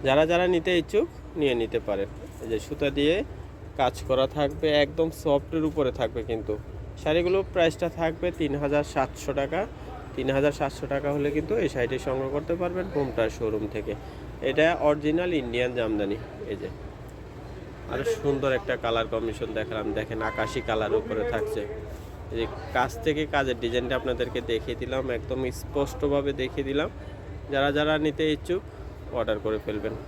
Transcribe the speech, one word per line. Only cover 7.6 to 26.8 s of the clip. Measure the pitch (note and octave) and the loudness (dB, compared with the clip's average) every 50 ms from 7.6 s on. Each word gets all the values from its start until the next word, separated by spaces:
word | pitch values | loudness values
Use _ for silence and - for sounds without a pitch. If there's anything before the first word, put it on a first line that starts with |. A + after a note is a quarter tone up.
| E3+ E3 D#3 - F3+ E3 - E3+ | 4 4 4 2 -2 -2 0 0
থাকবে | E3+ D#3+ D#3+ E3 - F3+ F3 - | 0 0 0 0 -2 -2 0 0
তিন | E3 C#3 C3+ D3 | 0 0 0 0
হাজার | D3 C#3+ C#3+ D3 D3 - - | 0 2 2 2 2 2 2
সাতশো | D3 C3 B2+ - - - - C3+ C#3 | 0 0 0 -2 -6 -4 -2 0 0
টাকা। | C#3 C#3 D#3 F#3 G#3 A3+ - - - - - - - - - | 0 0 0 -2 -2 -2 -6 -12 -12 -12 -10 -10 -12 -8 -6
তিন | - C3 C3+ C3+ | -2 0 2 4
হাজার | C3+ C#3+ D3 C#3+ - | 4 4 4 2 2
সাতশো | D3+ C#3 - - C#3+ C3+ C#3 | -2 -2 -2 -4 -4 -2 -2
টাকা | C#3 C#3+ C#3+ C#3+ | 0 0 0 0
হলে | D3 C#3+ D3 C#3+ | 2 2 2 2
কিন্তু | D#3 - D#3 G#3 A#3 G3 | 0 0 2 2 2 2
এই | C#3 - | 2 2
শাড়িটি | C3 B2 A#2 C3 B2+ - | 0 0 0 0 -2 0
সংগ্রহ | C#3 C3 C3 C3+ C3+ C#3 | 0 0 0 0 0 -2
করতে | D3 D3 - E3+ F3 | -2 0 0 -2 0
পারবেন | F3+ F3 F3+ F#3 F3+ F#3+ - | 0 -2 0 -2 -4 0 0
হোমটার | D3 C#3 B2+ A#2 A2+ A2+ A2 - | 0 0 0 2 2 2 2 2
শোরুম | - A#2 A2 G#2+ G#2+ G#2+ G2+ - | 0 -2 0 0 0 -2 -2 -4
থেকে। | A2 G2+ - G#2 - - - - - - - - - - C3+ | -4 -4 -4 -6 -6 -6 -12 -12 -12 -12 -12 -10 -2 -2 0
এটা | C3+ D#3 D3+ E3 E3+ - C#3 | 4 6 6 6 6 4 4
অরিজিনাল | D3+ D3 D3+ D3 D3+ D3+ E3+ F3+ F3+ F3 D3+ | 4 4 4 4 2 2 2 2 2 0 0
ইন্ডিয়ান | B2+ A#2+ A#2 A#2+ B2 B2 B2 | 0 0 0 0 0 2 2
জামদানি। | B2 A#2 G#2+ A2 G#2 G#2 G2 G#2 A2+ - - - - G#2 - | 0 0 2 2 2 2 0 0 -2 -4 -10 -10 -10 -6 -6
এই | G#2 F#2+ | -6 -6
যে | - F#2+ - - - - - - - - - - - - - - - - - - - - - - - - | -6 -10 -10 -10 -12 -12 -12 -12 -14 -14 -14 -14 -14 -14 -14 -14 -12 -12 -12 -12 -12 -12 -12 -12 -8 -6
আরও | B2+ B2+ C#3 D#3 D3+ D3 | -4 -2 0 0 0 2
সুন্দর | C#3+ C#3+ C#3 C3+ C3+ C3+ C3 B2 | 2 2 2 4 4 2 2 2
একটা | - - B2+ A#2+ A#2+ | 2 -2 -2 0 0
কালার | A#2 A#2 A2+ A2+ A2 A2+ | 2 2 2 2 2 0
কম্বিনেশন | A2+ A2+ A2+ G#2+ - A#2+ A2+ A2 A2 | -2 0 -2 -2 -4 -4 -4 -2 -4
দেখালাম, | G#2+ - A2 G#2+ G#2+ G#2+ G#2 | -2 -2 -2 -2 -2 -2 -2
দেখেন | A2 G#2+ G#2 A2+ A2 A2 A2 | -2 -2 -2 -2 -2 -2 -2
আকাশি | - - A2 A2+ - C3 A#2+ A#2+ | 0 0 -2 0 0 -4 -2 0
কালার | A2 G#2+ A2 G#2 G#2 A2 | 0 2 2 2 2 2
উপরে | - - - A2 G#2 - - | 0 0 -2 0 0 0 0
থাকছে। | - G#2 - - - G2+ G#2 G#2+ - G#2 - - - - - - - - - | 0 -2 -2 -2 -4 -4 -6 -8 -8 -10 -10 -10 -12 -12 -12 -12 -12 -10 -6
এই | - A2+ | -4 -4
যে | A#2 A2 - - - - - | -2 -4 -4 -8 -8 -2 2
কাছ | B2+ B2 C3 - - - | 2 2 2 0 -2 0
থেকে | D#3+ D3+ D3+ D#3 D3 D#3 | 0 2 2 0 2 2
কাজের | C#3+ C#3 C3 B2 A#2 A#2+ | 2 2 2 0 0 0
ডিজাইনটা | A#2 A#2 B2 A#2+ B2 C3 B2+ | 0 0 0 0 2 -2 0
আপনাদেরকে | B2 C3 B2 B2 B2 A#2 - B2 A#2 - | 0 0 0 0 -2 -2 -2 -4 -2 0
দেখিয়ে | A#2 A2 - - A#2+ A2 | -2 -2 0 -4 -6 -4
দিলাম, | B2+ A2+ C3 C3 C3 C3 B2 | -4 -2 -2 -2 -2 -2 -4
একদম | A2+ - - C3 B2+ C3 B2 A#2+ - | -4 -2 -4 -2 -2 -2 -2 -4 -6
স্পষ্টভাবে | - - - D3 C#3+ C3+ - - - C#3+ C#3+ C#3+ C#3 C#3+ C#3 C#3 | -10 -4 -2 -2 -2 0 -2 -2 0 2 2 2 2 0 0 -2
দেখিয়ে | C3 B2 - - C#3 C3+ | -2 -4 -2 -4 -2 0
দিলাম। | C#3 C#3+ | 0 0